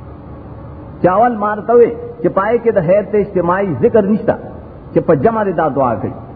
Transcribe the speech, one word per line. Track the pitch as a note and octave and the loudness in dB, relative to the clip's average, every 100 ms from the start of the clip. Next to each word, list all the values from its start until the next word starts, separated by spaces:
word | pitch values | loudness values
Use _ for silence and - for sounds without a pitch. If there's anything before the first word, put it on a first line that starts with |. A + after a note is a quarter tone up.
| - - - - - - - - - - | -18 -18 -18 -18 -18 -18 -18 -16 -18 0
چې | F3 | 2
اول | F#3+ B3 A3 | 4 2 2
ما | G#3 | -2
ورته | G#3 D#3+ | -2 2
وی | A#3+ A3+ - - - | 6 6 2 -10 -4
چې | F3 | -2
پای | - G3+ A#3+ | 0 0 0
کې | A#3 | 2
د | G3 | 0
هیئت | D#3+ G3+ G#3 | 2 2 2
اجتماعي | G#3 G3 F#3 E3+ F#3 G3+ B2 | 0 0 0 0 0 0 0
ذکر | A#3 A3+ | 2 4
نشته | G3 A3 - - - - - - - | 2 0 0 -4 -8 -16 -18 -20 -4
چې | E3+ | -2
په | D#3 | 2
جمع | D3 G#3+ A3 | 2 2 0
دې | G3+ E3+ | -2 0
دا | D#3 | -2
دعا | C3+ B2+ | 0 0
کوي۔ | G#2+ G#2+ - - | 0 -6 -10 -16